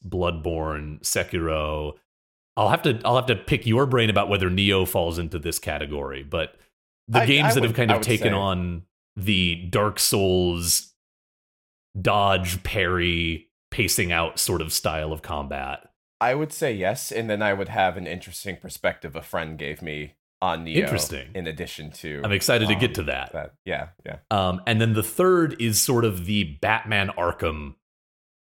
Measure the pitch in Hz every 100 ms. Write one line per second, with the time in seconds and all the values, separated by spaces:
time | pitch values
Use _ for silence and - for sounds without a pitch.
0 | 92 90 87 82 85 80 78 76 76 76
1 | - - 87 90 82 78 76 76 76 -
2 | _ _ _ _ _ - 104 151 156 113
3 | 110 123 123 110 - 135 117 110 139 123
4 | 113 101 101 101 92 92 98 95 90 101
5 | 85 85 82 87 85 80 - 76 73 73
6 | 69 67 71 82 78 - _ _ _ _
7 | - 120 117 139 196 220 117 113 117 117
8 | 107 110 110 98 98 90 90 85 - _
9 | _ - 95 98 90 85 90 104 104 104
10 | - 107 98 92 90 85 85 - - _
11 | _ _ _ _ _ _ _ _ _ 101
12 | 92 104 101 95 90 90 - 110 90 90
13 | 87 85 82 80 - _ _ - 92 -
14 | 90 85 82 - - 92 80 - - 80
15 | 78 78 - 78 71 69 67 69 - _
16 | _ - 117 135 151 - 151 104 92 123
17 | - 107 113 104 107 98 95 104 95 90
18 | 87 87 - 85 101 87 - - 90 85
19 | - 71 - 87 80 80 71 76 80 76
20 | 73 - _ _ 92 82 82 80 71 73
21 | - 73 67 95 85 78 82 - 76 -
22 | 82 73 87 101 - 120 107 104 120 -
23 | 73 65 65 78 76 - - 76 78 -
24 | - - - 104 92 90 - 110 113 110
25 | 104 - 185 180 160 123 117 107 - 123
26 | 117 92 87 104 87 71 95 110 107 104
27 | 98 - 87 85 85 78 73 - _ _
28 | _ _ _ _